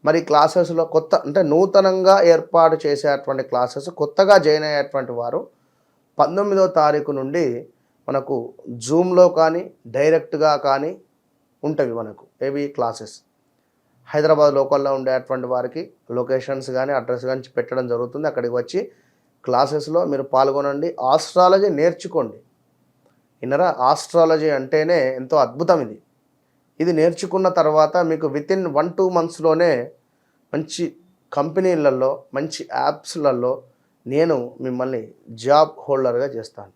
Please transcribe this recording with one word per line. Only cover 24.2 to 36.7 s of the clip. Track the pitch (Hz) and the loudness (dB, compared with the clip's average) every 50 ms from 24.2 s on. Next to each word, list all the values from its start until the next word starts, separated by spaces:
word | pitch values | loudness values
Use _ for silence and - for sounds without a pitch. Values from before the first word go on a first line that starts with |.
| 165 160 160 156 151 156 | 4 4 4 2 2 0
అంటేనే | 147 135 131 131 - 151 156 165 175 160 131 131 131 127 | 0 -2 -2 0 0 0 2 2 2 2 2 0 -2 -6
ఎంతో | 131 127 160 | -4 0 2
అద్భుతం | 151 131 120 120 139 170 - 180 160 | 2 2 0 -2 -4 0 2 2 2
ఇది. | 127 107 107 - _ _ _ _ _ _ _ _ _ _ _ _ _ _ _ _ | 0 -6 -10 -18 _ _ _ _ _ _ _ _ _ _ _ _ _ _ _ _
ఇది | 160 175 170 | -2 0 2
నేర్చుకున్న | 156 156 175 170 - - 180 175 190 190 185 180 180 | 2 2 2 0 -2 -8 -4 -2 0 0 2 2 2
తర్వాత | 156 156 151 156 156 151 156 180 175 160 | 2 4 4 4 2 4 2 0 0 0
మీకు | 160 156 160 | -2 -2 -4
within | 147 135 151 147 - 190 190 185 165 139 143 | -4 -4 -6 -2 -2 -2 -2 -2 -2 0 -2
one | 160 180 175 | -2 -2 -2
two | - 190 185 180 | -2 -2 0 2
మంత్స్‌లోనే | 175 165 170 170 - 156 165 156 160 175 170 143 120 120 - - _ _ _ _ _ _ _ _ _ _ _ - | 0 -2 -2 -6 -2 0 0 2 2 2 2 2 0 -4 -8 -14 _ _ _ _ _ _ _ _ _ _ _ -8
మంచి | 147 151 - - - 170 - - _ _ _ _ _ _ _ - | -8 -8 -8 -8 -8 -8 -8 -8 _ _ _ _ _ _ _ -4
కంపెనీలలో, | 143 143 165 156 190 190 185 175 160 147 139 131 127 131 131 143 - - _ - | -4 -4 -2 -2 0 0 0 0 2 2 2 2 2 0 -2 -2 -4 -12 _ -8
మంచి | 135 156 156 - - - - - | -6 -6 -6 -8 -12 -12 -8 -6
యాప్స్లలో | 127 131 147 151 156 _ - - 170 147 139 127 120 123 127 135 131 - _ _ _ _ _ _ _ _ | -2 -2 -2 -2 -4 _ -12 -8 -2 0 0 0 0 -2 -4 -4 -6 -8 _ _ _ _ _ _ _ _
నేను | - 131 147 165 170 156 127 120 123 - - | -4 0 0 2 2 0 -2 -2 -8 -12 -10
మిమ్మల్ని | 127 127 127 123 127 131 131 113 110 - - _ _ - | -8 -6 -4 -4 -4 -4 -6 -8 -10 -12 -20 _ _ -20
జాబ్ | 117 110 113 131 143 151 156 156 - - - | -18 -8 0 4 4 4 4 2 -2 -16 -6
హోల్డర్గా | - 139 135 131 123 117 120 135 | -4 -2 0 0 0 0 -2 -4
చేస్తాను. | 143 131 113 117 - _ - 101 98 | -4 -6 -10 -14 -14 _ -20 -20 -20